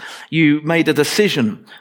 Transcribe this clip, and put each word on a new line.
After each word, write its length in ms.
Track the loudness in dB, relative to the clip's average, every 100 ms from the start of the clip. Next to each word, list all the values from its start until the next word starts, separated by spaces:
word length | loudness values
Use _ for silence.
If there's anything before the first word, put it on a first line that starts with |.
| -16 -18 -6
You 300 | 0 2 2
made 260 | 0 0 0
a 60 |
decision 720 | 0 0 2 0 2 -2 -4 -14 -14